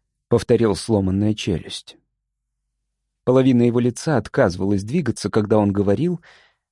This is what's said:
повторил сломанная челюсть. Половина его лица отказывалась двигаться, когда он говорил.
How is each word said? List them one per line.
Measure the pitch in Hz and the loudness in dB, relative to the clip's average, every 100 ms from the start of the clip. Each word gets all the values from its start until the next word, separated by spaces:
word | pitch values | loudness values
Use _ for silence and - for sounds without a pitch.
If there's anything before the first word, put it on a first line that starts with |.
| _ _ _ | _ _ _
повторил | 117 - 113 113 | -2 2 2 2
сломанная | 90 - 104 95 95 107 | 0 -2 0 0 0 0
челюсть. | 107 - 80 - - - - _ _ _ _ _ _ _ _ _ _ _ _ | -2 -4 -4 -6 -16 -18 -20 _ _ _ _ _ _ _ _ _ _ _ _
Половина | - 131 131 123 | 0 2 4 4
его | 120 117 | 2 2
лица | 123 120 - 147 | 0 -2 -2 -2
отказывалась | - - 110 90 95 101 | -2 0 0 0 -2 -2
двигаться, | 104 160 123 - 98 | -2 -4 -4 -4 -4
когда | 110 104 107 | -2 0 2
он | 101 | 2
говорил. | 101 98 101 170 170 - _ _ _ _ | 0 0 0 -2 -4 -10 _ _ _ _